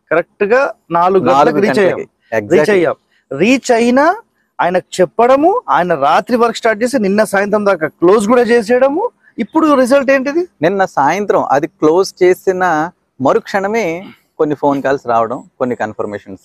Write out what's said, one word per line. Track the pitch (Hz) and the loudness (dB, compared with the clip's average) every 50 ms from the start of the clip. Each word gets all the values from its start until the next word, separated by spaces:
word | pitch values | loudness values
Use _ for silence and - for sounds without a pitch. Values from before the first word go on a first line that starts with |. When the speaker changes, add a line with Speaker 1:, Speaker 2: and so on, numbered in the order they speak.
| _ - | _ -4
Speaker 1:
కరెక్ట్ | 156 170 170 _ _ - 208 | -2 -2 -2 _ _ -4 -2
గా | 190 240 262 277 - - _ _ - | 0 0 0 0 -2 -6 _ _ -4
నాలుగు | 165 170 175 185 196 190 - | -2 0 2 2 2 2 2
Speaker 2:
నాలుగు | - 131 139 151 - 151 | 2 2 4 4 2 2
Speaker 1:
గంటలకు | - - | 0 0
reach | 175 131 214 | 0 0 2
అయ్యాం. | 190 170 135 98 | 0 0 0 -4
Speaker 2:
గంటలకి. | - - _ _ _ - 113 | -10 -14 _ _ _ -6 -6
Exactly. | 110 104 104 170 | -4 -2 0 2
Speaker 1:
Reach | 151 156 202 | 2 2 2
అయ్యాం. | 208 185 160 135 110 _ _ _ _ _ _ - | 2 0 0 -2 -4 _ _ _ _ _ _ -10
Reach | 139 139 185 233 269 240 - - | -4 -2 0 0 0 0 0 0
అయినా | 233 226 240 240 247 269 294 339 403 440 - _ _ _ _ _ _ - | 0 2 2 2 2 2 2 2 0 -2 -8 _ _ _ _ _ _ -4
ఆయనకు | 143 175 185 180 - - - | -2 -2 -2 -2 -4 -4 -2
చెప్పడము, | - 180 151 _ - 233 247 269 277 302 359 415 494 - 135 | -2 -2 -2 _ 0 2 2 2 4 2 2 0 0 -2 -2
ఆయన | 139 151 180 180 165 | 0 0 0 0 -2
రాత్రి | 139 139 147 165 208 196 - 247 | 0 0 0 0 0 0 0 0
వర్క్ | 226 233 226 - | 0 0 0 -2
స్టార్ట్ | - - 226 220 202 240 | -2 -2 -2 -2 -2 -2
చేసి | 240 285 262 | -2 -2 -2
నిన్న | 202 190 196 208 214 | 0 0 0 0 0
సాయంత్రం | - 196 196 202 202 208 208 208 | 0 0 -2 -2 0 -2 0 0
దాకా | 196 190 156 156 | 0 0 0 -2
close | 143 - - 165 180 208 240 202 | -6 -4 0 2 4 4 4 2
కూడా | 208 247 240 | 2 2 2
చేసేయడము. | 247 208 240 240 202 208 247 247 262 277 285 359 466 494 _ _ _ _ - | 2 2 2 0 2 0 0 2 2 0 0 -2 -6 -6 _ _ _ _ -10
ఇప్పుడు | - - - - 320 320 302 285 | -10 -8 -4 -2 0 2 2 2
result | 262 254 226 277 277 254 262 | 2 2 2 2 2 2 2
ఏంటిది? | 277 269 247 285 277 339 370 - _ - | 0 0 0 -2 -4 -4 -4 -6 _ -4
Speaker 2:
నిన్న | - 175 202 196 190 | -2 -2 0 0 -2
సాయంత్రం | 175 - 160 139 147 170 202 208 202 196 156 127 - | -2 -2 0 0 0 0 -2 -2 0 0 0 0 0
అది | 131 147 160 | 0 0 -2
close | 156 _ - 160 156 165 185 190 - - - 185 | -4 _ 0 0 2 2 2 0 -2 -2 0 2
చేసిన | 180 180 - - 190 185 185 185 180 160 151 160 180 - _ _ _ _ - | 2 2 2 -2 -4 -2 -2 0 -2 0 -2 -4 -6 -8 _ _ _ _ -4
మరుక్షణమే | 131 143 196 226 - - - 196 190 202 220 233 208 165 165 180 190 147 - _ _ _ _ | 0 0 0 0 -2 -4 -6 -4 -2 -2 -2 -2 -4 -4 -6 -8 -12 -18 -20 _ _ _ _
కొన్ని | - 156 151 143 | -4 -2 -2 -2
phone | - 147 143 139 139 | -2 -2 -2 -2 0
calls | 131 135 143 135 - | -2 -2 -4 -4 -2
రావడం, | 120 117 117 113 110 120 - - _ _ | -2 0 0 0 -2 -6 -10 -12 _ _
కొన్ని | - 131 123 117 | -6 -4 -4 -4
confirmations | - 110 107 107 - 107 104 104 101 - 101 95 - _ | -4 -6 -8 -6 -8 -8 -8 -8 -10 -12 -14 -20 -20 _